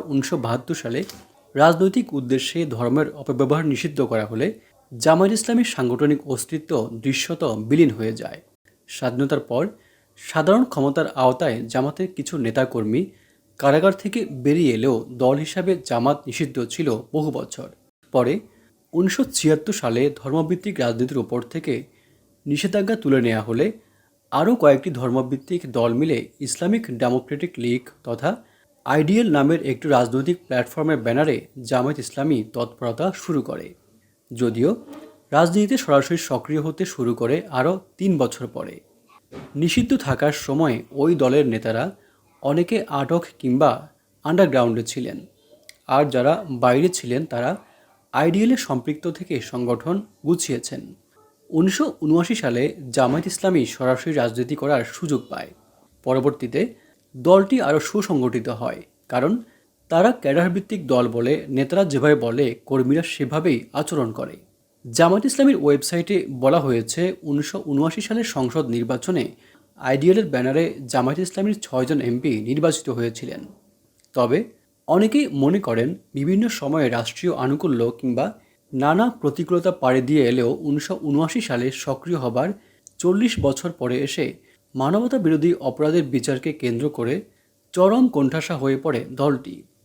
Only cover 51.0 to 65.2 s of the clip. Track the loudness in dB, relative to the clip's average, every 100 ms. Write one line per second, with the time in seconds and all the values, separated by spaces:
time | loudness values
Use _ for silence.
51 | _ _ _ _ _ 0 2 2 -2 -2
52 | 2 2 2 -2 -2 0 -2 -4 -6 0
53 | 2 2 -4 -2 0 2 0 -2 0 0
54 | 0 -2 -2 -2 -4 -4 0 0 -2 -8
55 | -4 -4 -4 -12 -14 -18 _ _ _ _
56 | -2 0 0 -2 -4 -2 -2 -4 _ _
57 | _ -2 6 6 6 0 2 0 0 -4
58 | -2 0 0 -2 -4 -6 -6 -8 -14 _
59 | _ 0 2 0 -4 _ _ _ _ 2
60 | 4 2 0 2 2 0 -4 -8 0 2
61 | 2 0 0 0 -2 -2 0 2 2 2
62 | 4 4 2 0 -2 -2 -2 0 2 2
63 | 0 -6 -4 0 0 0 -2 -6 -4 -2
64 | -4 -4 -10 -12 _ _ _ _ -6 4
65 | 4 4